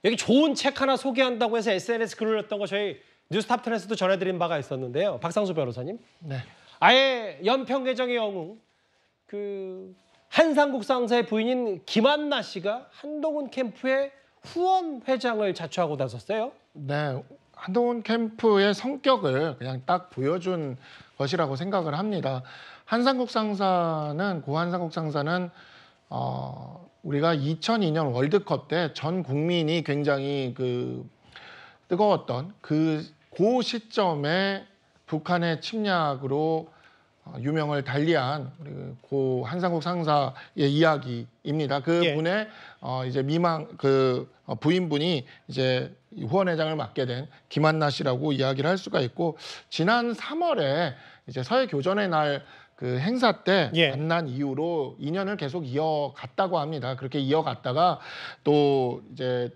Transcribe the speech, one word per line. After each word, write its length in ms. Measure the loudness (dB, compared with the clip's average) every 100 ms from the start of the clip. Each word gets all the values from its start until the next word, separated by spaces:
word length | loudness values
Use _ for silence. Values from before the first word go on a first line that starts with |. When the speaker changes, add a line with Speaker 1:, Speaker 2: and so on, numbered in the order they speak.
| 2
Speaker 1:
여기 100 | 0
좋은 400 | 4 6 6 2
책 240 | -2 0
하나 160 | 0 0
소개한다고 640 | 0 2 0 2 0 0
해서 140 | 0
에스엔에스 440 | -2 0 -2 -2 -2
글을 180 | -2
올렸던 260 | -2 -2 -4
거 60 | -2
저희 360 | -2 -4 -6 _ _ _
뉴스탑 320 | -4 0 -2
텐에서도 300 | 0 -4 -4 0
전해드린 440 | 2 2 0 0
바가 180 | 0 -2
있었는데요. 640 | -4 -6 -4 -2 -2 -2
박상수 340 | -2 -2 0
변호사님. 460 | -2 -2 -4 -8 -10 -14 _
Speaker 2:
네. 180 | -10 -10 -10 -20 -20 4
Speaker 1:
아예 600 | 6 8 6 2 -4 -4 0
연평 400 | 0 0 -2 0
개정의 320 | -2 0 0
영웅, 420 | -2 -4 -10 -14 _ _ _ _ _ _ _
그 680 | -8 -8 -8 -10 -12 -16 -20 _ _ _
한상국 560 | 4 6 6 2 0
상사의 420 | 0 0 2 0 2
부인인 560 | 0 0 0 -2 -4 -2
김한나 560 | 4 4 4 0 -2
씨가 480 | -4 -6 -4 -4 -10
한동훈 580 | -16 -10 -4 -2 -2 -6
캠프의 600 | -4 -6 -4 -2 0 -2 -8 _ _
후원 580 | -10 -2 2 2 0 -8 -2
회장을 460 | 0 0 0 0
자처하고 420 | -2 -6 -2 -2 0
나섰어요. 560 | -4 -4 -4 -2 -2 -8 _
Speaker 2:
네, 500 | -12 -4 -2 -2 -4 -8 -20 _
한동훈 500 | -14 -2 0 2 0
캠프의 680 | -2 0 0 2 4 6 6
성격을 840 | 2 -4 0 2 4 2 2 0 -2
그냥 240 | -6 -6 0
딱 240 | -2 -2
보여준 680 | -2 0 0 -2 -4 -4 -8 -14 -20 -20 _
것이라고 380 | -2 0 0 -2
생각을 420 | -2 -2 0 -2
합니다. 460 | -2 -2 -2 -4 -8 -18 -20 -20
한상국 480 | -2 2 2 2 0
상사는, 1080 | 0 -2 0 2 2 2 0 -4 -2 -2 -4
고 160 | -2 -2
한상국 340 | 0 -2 -4
상사는, 560 | -4 -2 -2 0 -2 -2 -10 -20 -20 -20 _ _
어, 800 | -6 -4 -4 -8 -12 -14 -18 -20 _
우리가 300 | -4 2 2
이천이 580 | 2 0 -2 0 2 2
년 160 | 2 0
월드컵 600 | 0 2 2 2 -4 -2
때 240 | -2 -2
전 300 | -4 -4 -4
국민이 600 | -2 -2 0 0 0 0
굉장히 680 | 0 0 0 0 0 -2 -4 -4
그 540 | -2 -2 -4 -8 -12 _ _ -20 -20 -20 -20 -20 _
뜨거웠던 640 | 2 2 2 0 -6 -6 -14
그, 400 | -2 2 2 0 -6 _ _
그 300 | 0 2 2
시점에 1040 | 0 -6 -4 0 2 2 0 2 0 -2 -10 _ _ _ -6
북한의 540 | -6 0 0 2 -2
침략으로, 1040 | -4 -4 0 2 0 -2 -2 0 0 -2 -4 -20 -20 _ _ _ -16
어, 100 | -6
유명을 440 | -2 0 0 -2
달리한 680 | 0 0 4 2 2 -4 -8 -12
우리 120 | -14 -12 -12 -14
고 420 | -6 -2 0 0 -2
한상국 360 | -2 0 -2
상사의 520 | -2 -2 2 2 2 -4 -14 0
이야기입니다. 1300 | 2 6 4 4 -2 -8 -10 _ -4 -2 0 -2
그 240 | 2 2 4
Speaker 1:
예. 100 | 2
Speaker 2:
분의, 320 | 0 -2 -4 -12 -20 -14
어, 220 | -8 -4 -2
이제 180 | -2
미망-, 540 | 0 2 2 0 -6 0
그, 540 | 4 4 4 0 -4 _ -10
어, 100 | -2
부인분이 720 | 2 2 2 0 0 -2 -4 -20 -10
이제 480 | -2 0 0 -2 -12 _ -10
후원회장을 600 | -2 0 2 0 -2 -2
맡게 300 | -4 -4 -2
된 220 | -4 -8 -16 _
김한나 400 | 2 4 4 0
씨라고 420 | 0 -2 0 0
이야기를 380 | 2 0 2 0
할 80 | 0
수가 220 | 0 -2
있고, 360 | -2 -2 -4 -4 -14 -16 -10
지난 440 | -2 2 2 0
삼월에 840 | -6 -8 -2 0 0 0 0 -2 -4 -18 -20 -10
이제 140 | -8
서해 240 | 0 0 2
교전의 420 | 0 0 0 2
날 340 | 2 2 -2 -6 -20 -20 _
그 240 | -4 -2
행사 440 | 0 2 2 2
때 280 | 2 4 4
Speaker 1:
예. 180 | 4 4
Speaker 2:
만난 360 | 2 0 0 0
이후로 720 | -4 -2 -2 -2 -2 -4 -6
인연을 380 | -4 -2 -2 -4
계속 280 | -4 -4 -4
이어갔다고 920 | 0 0 0 -2 -8 -10 -2 0 0
합니다. 380 | -2 -4 -4 -6
그렇게 220 | -4 -2
이어갔다가 840 | 2 2 2 -4 -2 4 4 2 -8 -14 -14 -4
또 580 | 4 6 6 4 0 -4 -12
이제 360 | -6 -2 -2 -2